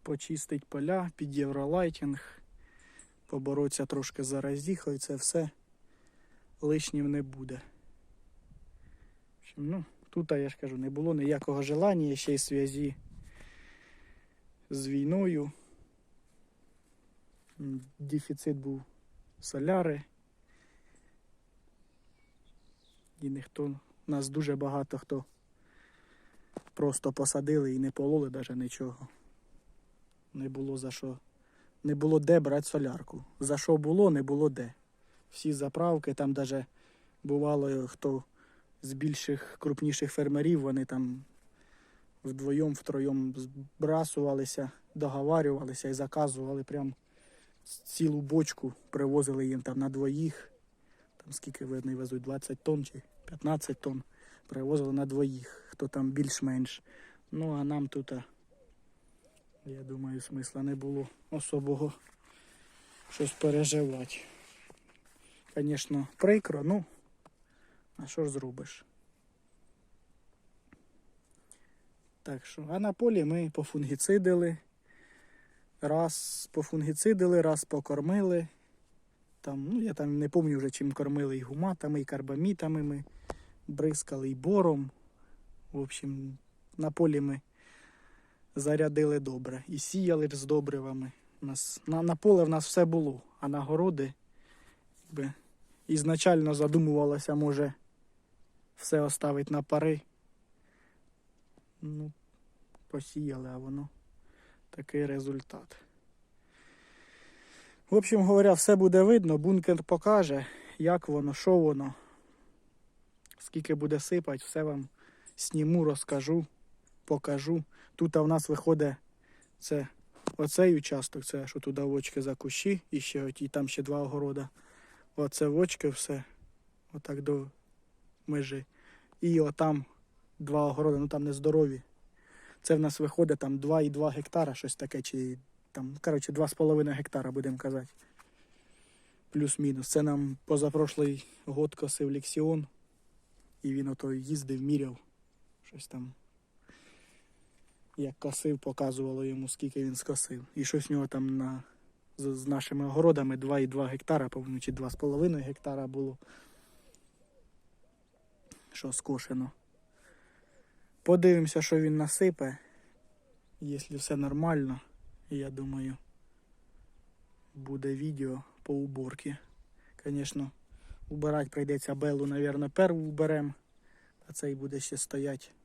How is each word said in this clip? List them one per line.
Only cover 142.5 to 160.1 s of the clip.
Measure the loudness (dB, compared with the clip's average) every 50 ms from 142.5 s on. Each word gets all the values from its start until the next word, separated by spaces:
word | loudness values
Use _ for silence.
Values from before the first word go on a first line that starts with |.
| 0 0 -4 -8 _ _ _ _ _ _ _ _ _ _ _ _ _ _ _ _ -20 _ -4
І | -4 -2
він | -2 -2
ото | -4 -6 -6 -4 -4 -4
їздив, | -6 -4 -4 -4 -4 -4 -4 -4 -2
міряв. | 0 0 0 0 0 -4 -8 -14 -20 _ _ _ _ _ _ _ -20 _ _ _ _
Щось | -20 -18 -18 -16
там. | -12 -12 -12 -12 -12 -14 _ _ _ _ _ _ _ _ _ _ -20 -20 -20 -20 -20 -20 -20 -20 _ _ _ _ _ _ _ _ _ _ _ -20 _ _ _ -20 _ -6
Як | -6 -6 -6 -6 _
косив, | -6 -6 -6 -2 0 0 -2 0
показувало | -4 -8 -2 -2 -2 -2 0 -2 -4 -4 -2 -4 -4
йому, | -4 -4 -6 -6
скільки | -8 -6 -6 -6 -4 -2 -2 -2
він | -2 -4
скосив. | -6 -4 -4 -2 -2 -4 -4 -6 -12 -14 -10 _
І | -6 -4
щось | 0 0 -2 0 0
в | -2
нього | -2 -2
там | -2 -2 -2 -2 0 0
на, | -2 -2 -4 -6 -8 -12 -16 _ _ _ -20 _ _ _ _ -12
з, | -6 -4 -4 -4
з | -4 -2
нашими | -2 -2 -2 -2 -4 -4 -2 -2
огородами | 0 2 6 6 6 6 6 2 0 -2
два | -2 -2 0 2 2
і | 2
два | 0 0 -2 -2
гектара, | -2 -4 -6 -2 0 0 0 0 -2
по-моєму, | -6 -8 -8 -6 -8 -6
чи | -6 -6
два | -6 -6 -6 -8
з | -6
половиною | -4 -2 -2 0 2 2 2 2 0 -4
гектара | -6 -10 -8 -8 -6 -6 -6 -6
було. | -6 -4 -4 -4 -6 -6 -10 -18 -20 -20 -20 -20 -20 -20 -20 _ _ _ -20 _ -20 -20 _ _ _ _ _ _ _ _ _ _ _ _ _ _ _ _ _ -20 _ _ _ _ _ _ _ _ _ _ _ _ -20 -20 -20 _ _
Що | -14 -10 -8 -6
скошено. | -6 -6 -4 -4 -4 -4 -4 -4 -4 -4 -4 -4 -8 _ _ _ _ _ _ _ _ _ _ -20